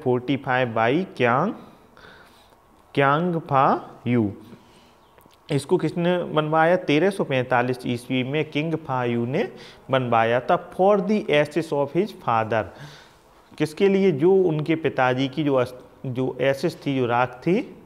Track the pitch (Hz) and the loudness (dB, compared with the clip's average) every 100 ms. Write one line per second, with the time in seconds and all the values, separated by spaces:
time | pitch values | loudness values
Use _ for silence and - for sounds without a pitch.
0 | 127 123 123 135 139 127 127 113 113 151 | -2 -2 -2 -4 0 0 0 0 2 0
1 | 190 - 120 127 190 - - - _ - | -2 0 2 2 0 -4 -16 -20 _ -20
2 | - - - - - _ _ _ _ 139 | -20 -20 -20 -20 -20 _ _ _ _ 0
3 | 139 147 180 165 160 135 151 339 - - | 2 2 0 -4 0 2 2 0 -6 -10
4 | 120 120 104 98 - - - - - _ | -2 0 0 -4 -18 -20 -20 -20 -20 _
5 | _ _ - _ - 143 - 180 160 175 | _ _ -20 _ -4 -4 0 0 0 0
6 | 170 180 143 151 151 160 160 180 180 143 | 0 0 -2 -2 0 2 4 2 2 2
7 | 190 196 160 131 127 123 123 127 - 120 | 2 0 -2 -2 0 0 0 -2 -4 -6
8 | - 131 127 151 151 147 160 156 156 127 | -4 -4 -2 -4 -4 -4 -4 -4 -4 -4
9 | 123 117 117 156 370 - - - - 131 | -2 -2 -2 -4 -4 -8 -20 -18 -2 -2
10 | 123 117 113 120 123 175 180 - 190 208 | 2 2 2 0 0 -2 -2 0 2 2
11 | 185 214 - 147 147 170 156 143 139 170 | 2 -2 2 2 2 -2 -2 -2 -2 -2
12 | 214 - - 113 110 113 90 - 147 - | -4 -4 -2 0 0 -2 -4 -10 -20 -20
13 | - _ _ _ _ - 151 156 196 196 | -20 _ _ _ _ -6 -4 2 2 4
14 | 190 135 180 190 180 156 147 160 139 - | 2 4 4 4 4 0 -2 -2 -2 0
15 | 127 127 135 147 147 131 120 - - - | 0 2 -2 -2 0 2 0 -6 -20 -12
16 | 135 123 131 - 135 135 170 160 143 135 | -8 -4 -4 -2 -2 0 -2 -4 -4 0
17 | 120 120 127 - 165 208 - - | 0 0 0 -2 -2 0 -2 -12